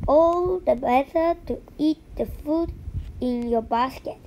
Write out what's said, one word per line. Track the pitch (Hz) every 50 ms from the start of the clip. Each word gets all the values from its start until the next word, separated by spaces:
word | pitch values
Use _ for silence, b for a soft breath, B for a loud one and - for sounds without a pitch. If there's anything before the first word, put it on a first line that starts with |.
| -
all | - 269 302 330 339 339 349 359 359 370 370
the | - - 247
better | 240 269 254 247 254 277 269 - 330 320 330 339 339 -
to | - 240 - - - -
eat | - 285 311 311 - - - -
the | - 233
food | 214 - - - 294 302 330 339 339 - - - - - - - - - -
in | - 247 247 240 240
your | 233 233 226
basket. | 220 233 - 226 247 262 262 - - 277 320 - -